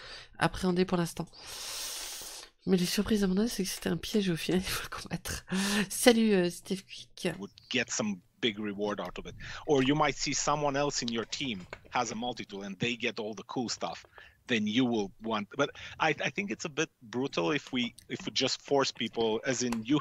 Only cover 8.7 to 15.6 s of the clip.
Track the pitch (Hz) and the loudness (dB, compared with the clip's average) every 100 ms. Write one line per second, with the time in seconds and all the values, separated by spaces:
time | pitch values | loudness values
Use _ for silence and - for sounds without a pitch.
8.7 | 98 104 101 87 - 87 - - - - | -2 -2 -2 -4 -8 -12 -12 -12 -6 2
9.7 | 139 131 151 147 - 151 131 - 147 147 | 4 6 4 4 2 -2 0 2 2 2
10.7 | 139 147 - 120 113 104 - 135 98 90 | 2 0 0 -2 -2 -4 -4 -4 -4 -8
11.7 | - - 131 117 113 123 120 110 98 101 | -16 -4 -2 0 -2 -6 -6 -8 -8 -8
12.7 | 95 120 120 117 107 107 101 - 139 110 | -2 -2 0 -2 -2 -6 -6 -6 -4 -2
13.7 | - 90 78 - - - _ - 113 104 | -2 -6 -6 -14 -20 -20 _ -2 0 2
14.7 | 113 127 113 98 - 113 107 104 - | 4 4 2 0 -4 -4 -2 -2 -2